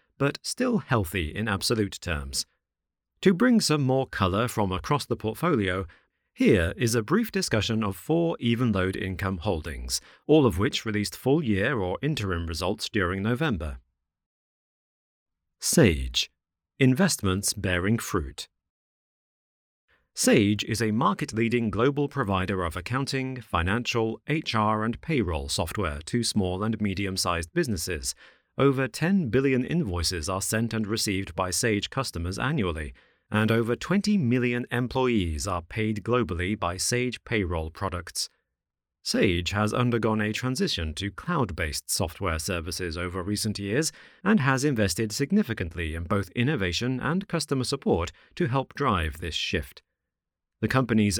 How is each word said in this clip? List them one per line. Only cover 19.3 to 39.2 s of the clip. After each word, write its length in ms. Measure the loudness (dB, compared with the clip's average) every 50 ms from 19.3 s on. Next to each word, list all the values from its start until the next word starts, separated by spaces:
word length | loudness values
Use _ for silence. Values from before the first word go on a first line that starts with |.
| _ _ _ _ _ _ _ _ _ _ _ _ _ _ _ _
Sage 520 | _ -2 4 6 6 6 6 6 4 2 0
is 180 | -2 -2 0
a 80 | 0 0
market-leading 800 | 2 2 2 2 0 0 -4 -4 -2 0 0 2 2 0 0 0
global 380 | 0 2 2 2 2 0 -2 -2
provider 560 | -2 -2 0 0 0 0 0 0 0 -2 -2
of 120 | -2 -4
accounting, 640 | -6 -6 -4 -4 -4 -2 -2 -4 -4 -4 -4 -6 -10
financial, 800 | -6 -2 0 0 2 2 2 0 0 0 0 0 0 0 -2 -4 _
H 300 | -4 -2 -2 -2 -2 0
R, 260 | 2 2 2 2 2
and 180 | 0 -2 -4 -4
payroll 480 | -4 0 0 2 2 2 0 -2 -2 -2
software 520 | -2 -2 -2 -2 -2 -2 -2 -2 -4 -6 -4
to 180 | -2 -2 0 0
small 400 | 0 2 2 2 2 0 -2 -2
and 160 | -2 -2 0
medium-sized 720 | -2 -2 0 -2 -2 -2 -2 -2 0 0 0 0 -2 -2
businesses. 640 | -2 -2 0 0 -2 -2 -2 -4 -4 -4 -4 -6 -8 -8 -14 -20 -20 _ _ _ _ 2
Over 300 | 4 4 4 2 -2 -4
ten 400 | -2 -2 0 2 2 2 2 2
billion 360 | 2 2 4 4 4 2 2
invoices 640 | 2 0 0 0 0 0 0 0 -2 -2 -2 -2 -4
are 140 | -4 -2
sent 320 | -2 0 0 0 0 0 -2
and 100 | -2 -2
received 520 | -2 -2 -2 0 0 0 -2 -2 -4 -4
by 160 | -4 -2 -2
Sage 380 | 0 0 2 2 2 0 0 -2
customers 500 | -4 -4 -4 -4 -6 -6 -4 -4 -4 -2
annually, 520 | -2 0 0 0 0 0 -2 -2 -6 -8 -12 -16 _ _ _ _ _ -2
and 220 | 0 2 2 4
over 240 | 4 2 2 0 -2
twenty 420 | -2 0 0 0 2 2 2 2 4
million 480 | 4 4 4 2 2 2 0 -2 -2 -2
employees 760 | -2 -2 -2 0 0 2 2 4 4 2 2 0 -2 -2 -2
are 160 | -2 -2 -4
paid 400 | -4 -6 -4 -2 -2 -2 -2 -2
globally 560 | -2 0 0 2 2 0 -2 -2 -2 -2 -2 -2
by 180 | -2 -4 -2
Sage 460 | -2 -2 -2 0 0 -2 -2 -4 -8
payroll 480 | -6 -2 0 0 0 0 -2 -2 -4 -6
products. 580 | -6 -6 -6 -4 -4 -6 -8 -8 -8 -8 -8 -8 _ _ _ _ _ _ _ _ _ _ _ _ _ _ -6
Sage 460 | -2 0 2